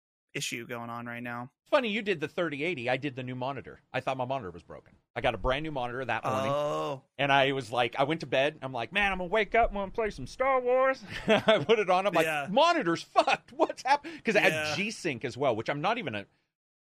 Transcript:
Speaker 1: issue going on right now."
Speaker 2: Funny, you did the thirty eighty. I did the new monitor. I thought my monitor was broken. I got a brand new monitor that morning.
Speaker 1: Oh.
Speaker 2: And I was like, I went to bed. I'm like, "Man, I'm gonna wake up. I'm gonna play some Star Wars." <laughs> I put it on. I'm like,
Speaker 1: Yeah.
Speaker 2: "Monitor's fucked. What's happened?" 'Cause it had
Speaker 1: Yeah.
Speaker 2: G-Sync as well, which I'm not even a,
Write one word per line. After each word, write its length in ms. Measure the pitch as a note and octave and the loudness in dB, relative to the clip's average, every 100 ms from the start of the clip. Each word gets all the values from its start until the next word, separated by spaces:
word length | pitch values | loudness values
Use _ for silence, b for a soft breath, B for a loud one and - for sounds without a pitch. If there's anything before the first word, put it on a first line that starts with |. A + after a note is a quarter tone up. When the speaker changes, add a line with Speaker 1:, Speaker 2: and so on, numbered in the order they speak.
| _ _ _ | _ _ _
Speaker 1:
issue 320 | - D3 B2 A#2 | -8 -6 -6 -8
going 240 | A#2+ A#2 | -8 -8
on 180 | A#2 A#2+ | -8 -8
right 160 | A#2+ | -10
now." 280 | A#2+ A#2+ B2 _ _ | -8 -8 -10 _ _
Speaker 2:
Funny, 200 | D4+ A#3+ | 2 2
you 120 | G#3 | -2
did 200 | G#3 F3+ | -2 -2
the 60 | D3 | -4
thirty 340 | - F3 D3 | -4 -4 -4
eighty. 260 | D#3 E3 A#2 | -4 -4 -2
I 60 | C3 | -2
did 220 | C#3+ B2+ | -2 -6
the 60 | |
new 120 | B2+ B2+ | -8 -6
monitor. 460 | B2+ C3+ F2 C2+ _ | -6 -6 -10 -16 _
I 80 | C3 | -6
thought 160 | C3 C3 | -4 -4
my 80 | |
monitor 280 | B2 C3+ G2 | -4 -4 -6
was 120 | E2+ | -12
broken. 320 | - D2+ - _ _ - | -16 -18 -18 _ _ -4
I 60 | |
got 120 | B2+ | -2
a 40 | A2 | 0
brand 260 | B2+ C3 | 0 0
new 80 | D#3 | -2
monitor 340 | C#3+ A#2+ B2 B2+ | -6 -6 -4 -4
that 180 | A2 | -2
morning. 280 | C3+ C3 C3+ | 0 0 0
Speaker 1:
Oh. 500 | C#3+ D3 D3+ D#3 C3+ - - | 0 -2 -2 -4 -6 -10 -2
Speaker 2:
And 140 | C#3 | 4
I 200 | C#3 C3+ | 6 6
was 180 | C3+ A2 | 2 -2
like, 240 | A#2+ A#2+ C3+ | 0 0 2
I 60 | |
went 180 | C#3 E3 | 2 0
to 60 | D#3 | 0
bed. 320 | C3 C#3 D#3 | 2 2 0
I'm 100 | C3 | -6
like, 220 | C3 A#2 | -6 -4
"Man, 180 | G3+ G3+ | 0 0
I'm 60 | F#3+ | 0
gonna 120 | F3+ | 0
wake 260 | G#3+ G#3 A3+ | 2 4 4
up. 160 | A#3 | 4
I'm 40 | G3+ | 0
gonna 160 | G3 | -6
play 200 | - A3 | -2 -4
some 160 | - B2+ | -4 -10
Star 340 | - C4 C4 | -2 2 2
Wars." 420 | B3 B3+ C4 C4+ - - | 2 4 2 0 -6 -4
<laughs> 120 | - | 2
I 360 | G#3+ G#3+ A3 C#3+ | 4 6 4 4
put 140 | G#3+ | 4
it 100 | F#3 | 4
on. 160 | F#3 G3 | 2 2
I'm 80 | |
like, 120 | E3 D#3+ | 2 2
Speaker 1:
Yeah. 220 | D3+ C#3 | 0 0
Speaker 2:
"Monitor's 520 | G#3 D#4+ E4+ F3+ D#3+ | 4 4 4 0 -2
fucked. 500 | - G4 D4+ A3+ - | 0 2 2 0 -2
What's 300 | C4 E4 - | 0 0 0
happened?" 420 | - C#4+ D#4 D#4+ | 2 2 0 -6
'Cause 120 | - G#3 | 0 4
it 80 | |
had 100 | F#3+ | 4
Speaker 1:
Yeah. 220 | D#3 D3+ D3+ | 2 0 -2
Speaker 2:
G-Sync 500 | G3+ A3 F3 B2 B2+ | -4 -6 -6 -4 -6
as 100 | A#2 | -2
well, 200 | C3+ A2 | 0 0
which 140 | A#2 | -2
I'm 120 | C#3+ | -2
not 160 | E3 A#3 | -2 -2
even 160 | F3 | -4
a, 120 | G#2+ F#2+ _ _ _ _ _ | -6 -8 _ _ _ _ _